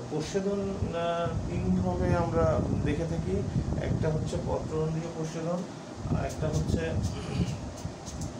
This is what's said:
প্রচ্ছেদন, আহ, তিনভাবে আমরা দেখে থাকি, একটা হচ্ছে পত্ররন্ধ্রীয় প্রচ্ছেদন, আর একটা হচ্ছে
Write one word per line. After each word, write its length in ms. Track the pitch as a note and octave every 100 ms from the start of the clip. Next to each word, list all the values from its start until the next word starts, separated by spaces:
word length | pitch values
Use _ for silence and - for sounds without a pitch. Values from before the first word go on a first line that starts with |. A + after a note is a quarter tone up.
| A#2+
প্রচ্ছেদন, 400 | D3+ D3+ G3 F#3+
আহ, 1000 | G3+ G3 F#3+ E3 E3 E3+ E3+ E3+ E3 -
তিনভাবে 680 | F3 F3+ F#3 F#3 F3+ F3+ F3
আমরা 440 | E3+ E3 D#3+ C#3 - - C#3+
দেখে 120 | D3+
থাকি, 460 | D#3+ E3 F#3 F#3+ - - - -
একটা 280 | - - D#3
হচ্ছে 280 | D3+ - D#3+ D#3+
পত্ররন্ধ্রীয় 600 | C#3+ - D#3 D#3+ D#3+ E3 D#3
প্রচ্ছেদন, 420 | D#3 E3 D#3+ F3+ - - - - - -
আর 80 | -
একটা 220 | - D#3
হচ্ছে 440 | D#3 - - E3 - - - - - - - - - - - - - -